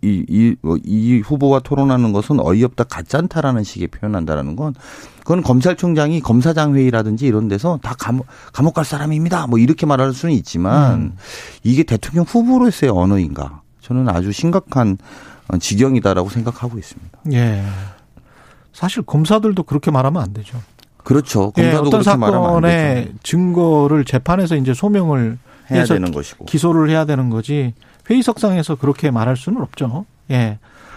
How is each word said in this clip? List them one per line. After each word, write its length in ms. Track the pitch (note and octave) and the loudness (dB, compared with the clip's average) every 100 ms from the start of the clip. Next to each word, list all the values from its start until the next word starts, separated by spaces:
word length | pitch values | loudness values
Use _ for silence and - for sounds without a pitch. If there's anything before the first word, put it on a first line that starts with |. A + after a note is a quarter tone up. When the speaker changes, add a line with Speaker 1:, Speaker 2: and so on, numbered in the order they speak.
Speaker 1:
이, 240 | G#2 F#2+ B1 | -2 -2 0
이, 300 | G2+ A#2 B2+ | 2 2 0
어, 140 | D#2 E2 | -2 -4
이 360 | - G#2+ A#2 B2 | -2 -2 2 0
후보와 400 | G2+ C#3+ C#3 C3+ | 0 0 2 2
토론하는 520 | C3 C#3 C#3 B2+ A#2 | 0 0 2 2 2
것은 280 | G2+ - D3 | 0 0 0
어이없다, 440 | D#2 F#2+ B2 - | 2 2 2 0
가짠타라는 800 | A#2+ - E2 C#3+ F3 E3 C#3 A#2+ | -6 -6 -6 -4 -2 -2 -2 -2
식의 260 | G2+ G2 E2+ | -4 -8 -10
표현한다라는 680 | - G#2+ G2+ D#2+ D2+ C#2 F2+ | -8 -6 -4 -4 -4 -6 -6
건 180 | D3+ C3 - - - - | -8 -8 -14 -20 -20 -10
그건 240 | - F3+ | -2 0
검찰총장이 760 | - C3 F3+ F3 F3+ D#3 D3 E3 | 2 2 2 0 0 2 2 0
검사장 520 | B2 A#2 C3 D#3+ D3+ C#3 | 2 2 2 2 2 2
회의라든지 500 | C3 A#2 G#2+ A2 C#3 | 2 2 0 -2 0
이런 220 | G#2+ A2 | 0 0
데서 300 | G2 E3 E3 | -2 -2 -4
다 120 | - A#2 | -6 -8
감옥, 280 | - B2+ B2+ - - | -4 -4 -6 -16 -12
감옥 180 | - D3+ | -2 0
갈 140 | - D3+ | 0 -4
사람입니다. 640 | D3 D3+ D3+ E3 F3 C#3 | -4 -4 -2 -2 -2 0
뭐 100 | A#2 | 2
이렇게 260 | A#2+ D#3 | 4 2
말할 300 | D#3+ C3+ C3+ | 0 0 0
수는 200 | C3 E3 C3+ | -2 -2 -2
있지만 580 | - E2+ F2+ C3+ C#3 D#2+ | -2 -4 0 4 4 2
Speaker 2:
음. 180 | D#2 F#2 - - - - | -2 -8 -18 -18 -18 -6
Speaker 1:
이게 200 | G#2+ C3 | 0 2
대통령 420 | - A2+ - E3 E3+ | 2 -2 -2 -2 0
후보로서의 640 | A#3+ A#3 B3+ B3 - C#3 | 2 2 4 2 2 2
언어인가? 680 | F#2+ F2+ G2 E2 C#2 C#2 C#2+ _ _ | 2 2 2 0 -4 -10 -12 _ _
저는 240 | - B2 B2+ | -6 -2 0
아주 220 | F2 F#2+ | 0 -2
심각한, 680 | G2+ E3 F3+ - C3 A2 F#2+ - - - - - | -2 -2 -2 -2 0 0 0 -6 -20 -20 -20 -4
어, 80 | F2+ | -4
지경이다라고 720 | - G2+ C3 C3 G2+ F#2 F#2 | -2 2 2 2 2 0 -2
생각하고 500 | A#2 A#2 A#2 B2 A#2 | -4 -6 -6 -8 -10
있습니다. 400 | - - - - D#3+ | -14 -18 -20 -12 -2
Speaker 2:
예. 320 | B2+ A#2+ G2+ G2 F#2+ G2 - _ - - _ - - _ | 0 2 0 -4 -8 -12 -16 _ -20 -20 _ -20 -20 _
사실 260 | - F3 A#3+ | -8 -6 -6
검사들도 600 | D#3 D3 D#3+ A3 G#3+ F#3+ | -2 0 2 2 0 -2
그렇게 280 | - D3+ E3 | -2 -2 0
말하면 320 | C#3 C3 E3 | 0 0 -2
안 120 | G2 | -6
되죠. 240 | G2+ G#2 B2 - _ - _ | -10 -12 -16 -18 _ -20 _
Speaker 1:
그렇죠. 500 | - C#3 - A2 G2 C3+ | 0 2 2 0 0 2
Speaker 2:
예, 60 | E3+ | 2
Speaker 1:
검사도 160 | D#3 D3 | 4 2
Speaker 2:
어떤 120 | G#3+ | 2
Speaker 1:
그렇게 160 | G3+ G3+ | 4 2
말하면 240 | G#3+ F#3+ | 2 2
안 100 | F3 | 2
Speaker 2:
사건의 420 | E3+ E3 E3+ D3+ B2+ - | 2 2 2 2 -2 -4
Speaker 1:
되죠. 120 | - | -10
Speaker 2:
증거를 840 | - E3 F3+ F3 E3+ D#3 C#3+ D3+ | -2 0 2 2 4 4 4 2
재판에서 520 | C3+ C3 - F3+ F3+ D#3+ | 2 -2 0 0 0 0
이제 180 | C3 | 0
소명을 640 | B2 G#3 G#3 E3+ C#3 A#2 A#2 - - - | 0 0 2 2 0 0 -4 -14 -18 -2
Speaker 1:
해야 100 | - | 0
Speaker 2:
해서 140 | A#2+ | 2
Speaker 1:
되는 180 | D#3 F2+ | 0 -2
것이고. 320 | D2 C#2+ - | -4 -8 -12
Speaker 2:
기소를 460 | - D#3 E3 E3 D#3 | -4 -2 2 2 2
해야 160 | D#3+ D3+ | 2 0
되는 240 | C#3 B2+ | 0 -2
거지 420 | A2+ A2 D3 B2+ A2+ _ _ - | -2 -4 -4 -4 -6 _ _ -2
회의석상에서 640 | A#3+ B3 A3+ G#3+ F#3 D#3 | 0 0 0 0 0 -2
그렇게 360 | D3 C#3+ C#3 D3+ | -2 -2 0 0
말할 280 | A#2+ A2+ B2+ | 0 0 -2
수는 240 | - A#3+ | -4 -4
없죠. 420 | - - B2+ C3+ G#3 _ - | -6 -6 -6 -6 -10 _ -4
예. 280 | B2+ A2+ G#2+ _ - - | -2 -2 -4 _ -20 -20